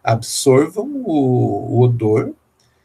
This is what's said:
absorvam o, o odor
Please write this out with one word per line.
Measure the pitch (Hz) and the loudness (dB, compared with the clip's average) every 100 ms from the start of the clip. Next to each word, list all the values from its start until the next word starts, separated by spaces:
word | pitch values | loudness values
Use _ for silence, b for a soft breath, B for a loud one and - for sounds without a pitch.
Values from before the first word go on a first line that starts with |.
absorvam | - 117 - - 139 131 160 214 269 285 | -2 -2 -4 -2 2 4 2 -4 -8 -6
o, | 233 151 131 123 113 101 - 113 | -2 0 2 2 0 -2 -2 2
o | |
odor | 123 117 110 110 269 - _ _ _ _ | 2 2 0 0 -2 -10 _ _ _ _